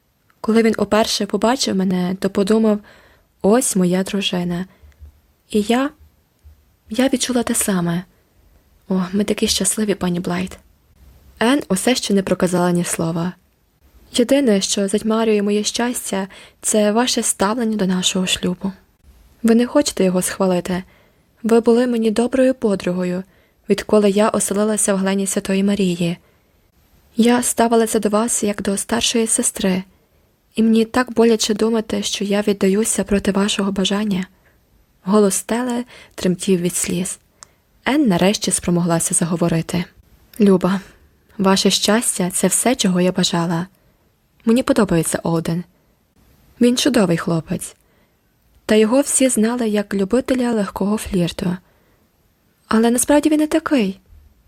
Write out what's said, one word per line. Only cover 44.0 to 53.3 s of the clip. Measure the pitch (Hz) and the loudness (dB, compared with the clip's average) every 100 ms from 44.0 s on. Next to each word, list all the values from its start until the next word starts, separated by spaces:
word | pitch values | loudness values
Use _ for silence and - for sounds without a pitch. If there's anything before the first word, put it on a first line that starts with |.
| _ _ _ _ 226 | _ _ _ _ 0
Мені | 240 | 2
подобається | 262 254 196 170 160 - | 2 2 2 0 0 -4
Олден. | 170 165 165 170 - _ _ _ _ _ _ _ _ - | -2 -2 -2 -4 -8 _ _ _ _ _ _ _ _ 0
Він | 240 247 | 2 2
чудовий | 302 247 180 165 | 2 2 2 0
хлопець. | - 165 - - - - _ _ _ _ _ _ _ _ - | 0 -2 -2 -8 -8 -18 _ _ _ _ _ _ _ _ 2
Та | 214 | 4
його | 214 262 | 4 2
всі | 285 - 262 | 2 2 2
знали | 226 220 247 220 | 2 0 0 -2
як | 208 202 | -2 -2
любителя | 196 190 240 269 254 240 | -2 0 0 0 -2 0
легкого | 226 190 - 196 214 | -2 -2 -4 -2 -4
флірту. | - 190 170 - 180 185 _ _ _ _ _ _ _ _ _ _ - | -2 -2 -2 -2 -6 -6 _ _ _ _ _ _ _ _ _ _ -2
Але | 220 233 | 2 2
насправді | 247 - 294 | 0 2 2
він | 302 | 4